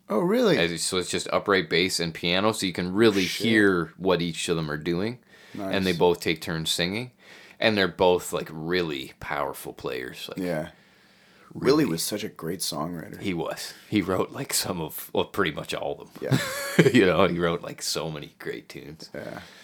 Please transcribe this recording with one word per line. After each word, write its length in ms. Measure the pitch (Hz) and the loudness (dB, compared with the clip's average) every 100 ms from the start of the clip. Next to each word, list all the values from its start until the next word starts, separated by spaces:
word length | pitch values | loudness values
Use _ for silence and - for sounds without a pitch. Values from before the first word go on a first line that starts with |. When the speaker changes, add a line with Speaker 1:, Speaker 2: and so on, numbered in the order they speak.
| - | -4
Speaker 1:
Oh, 100 | 214 | -2
really? 380 | 175 233 233 131 | 2 2 4 4
Speaker 2:
As, 240 | 85 85 | 2 0
so 160 | - 92 | -2 -2
it's 120 | 87 | -2
just 180 | 92 - | -4 -2
upright 360 | 92 - 95 82 | 0 2 2 4
bass 300 | 85 92 - | 2 2 0
and 140 | 85 | -4
piano, 400 | 80 87 92 110 | -4 0 2 2
so 120 | 110 98 | 0 -2
you 60 | |
can 220 | 85 90 | -2 -2
really 320 | 95 113 98 85 | 4 6 6 2
Speaker 1:
Shit. 200 | - 117 | 0 2
Speaker 2:
hear 460 | 110 101 90 80 - | 6 6 4 0 -2
what 240 | 90 90 | 0 2
each 260 | 87 80 - | 0 -4 -2
of 80 | 82 | -2
them 160 | 78 | -2
are 60 | 76 | -4
doing. 420 | 85 87 107 127 _ - - | -2 -2 -2 -6 _ -20 -18
Speaker 1:
Nice. 220 | - 98 98 | -10 -4 0
Speaker 2:
And 100 | 92 | 2
they 60 | |
both 300 | 85 90 87 | 4 4 4
take 180 | - 82 | 0 -4
turns 320 | - 80 80 | -4 -4 -2
singing. 400 | - 87 104 127 - - - - - | -2 -2 -4 -8 -14 -20 -20 -20 -2
And 180 | 113 104 | 2 4
they're 100 | 92 | 2
both, 420 | 82 92 90 - | 4 4 4 2
like, 160 | 78 - | -6 -6
really 600 | 80 80 90 82 71 58 - | -8 -2 0 0 -4 -8 -14
powerful 540 | - 73 69 - 71 | -6 -4 -4 -6 -12
players. 560 | - 73 65 62 - - | -10 -8 -6 -8 -12 -12
Like, 160 | - 90 | -6 -4
Speaker 1:
Yeah. 240 | 82 82 - _ _ _ _ _ _ - | -4 -6 -12 _ _ _ _ _ _ -18
Speaker 2:
really. 200 | - 87 151 | -2 2 4
Speaker 1:
Willie 20 | 123 | 2
was 180 | 82 | 0
such 200 | - 104 | -4 -4
a 60 | 107 | -6
great 300 | - 82 90 | -8 -8 -6
songwriter. 600 | - 76 80 87 - - | -4 -4 -4 -6 -10 -8
Speaker 2:
He 140 | 104 | -4
was. 400 | 85 73 - - - - | -2 -4 -6 -10 -14 -2
He 120 | 104 | 0
wrote, 300 | 90 92 - | 2 2 0
like, 220 | 127 139 | -4 -4
some 260 | - 110 90 | -2 -2 -4
of, 300 | 78 - - | -6 -8 -4
well, 140 | - 87 | -2 -2
pretty 260 | - 90 | 0 0
much 220 | 76 - | -2 -6
all 260 | - 73 - | -6 -6 -8
of 140 | - | -12
them. 100 | - - | -10 0
Speaker 1:
Yeah. 60 | 135 - 554 - - 156 | 0 0 -6 0 4 6
Speaker 2:
<laughs> 20 | |
You 140 | 120 95 | 8 8
know, 200 | 80 92 | 6 4
he 120 | 85 | 4
wrote, 240 | 85 85 | 0 0
like, 180 | - - | -6 -8
so 300 | - - 80 | -6 -4 -4
many 240 | 76 - - | -8 -12 -12
great 320 | - 58 - | -10 -10 -12
tunes. 400 | 69 67 80 - | -16 -16 -16 -14
Speaker 1:
Yeah. 260 | 76 - - 90 - | -12 -12 -12 -14 -20